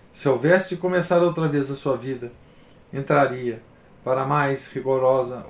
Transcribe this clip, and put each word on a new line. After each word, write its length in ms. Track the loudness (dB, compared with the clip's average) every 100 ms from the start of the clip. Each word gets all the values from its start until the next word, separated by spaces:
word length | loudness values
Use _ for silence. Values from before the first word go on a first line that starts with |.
| -20
se 180 | -4 0
houvesse 400 | 2 4 2 2
de 80 | -4
começar 440 | -2 0 2 4
outra 260 | 2 2 0
vez 220 | 0 -2
a 60 | -4
sua 220 | -2 -2
vida, 340 | -4 -8 -10 -16 -20 -20 -20 -20 -12
entraria 720 | -8 0 2 2 0 -6 -8 -14 -20 -20 -10
para 200 | -2 -2
a 40 | 0
mais 400 | 0 0 -2 -6
rigorosa 760 | -6 -2 2 4 2 0 -8